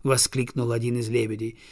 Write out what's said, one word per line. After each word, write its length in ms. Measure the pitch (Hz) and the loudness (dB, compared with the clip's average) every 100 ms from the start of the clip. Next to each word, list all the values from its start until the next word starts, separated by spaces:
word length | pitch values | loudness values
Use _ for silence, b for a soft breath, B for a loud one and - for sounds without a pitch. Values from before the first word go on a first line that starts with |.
воскликнул 680 | - 127 - 131 120 131 117 | 2 2 2 0 -2 -2 -2
один 280 | 117 117 120 | 0 0 -2
из 100 | 113 | 0
лебедей. 480 | 117 110 107 113 - b | 0 0 -2 -6 -8 b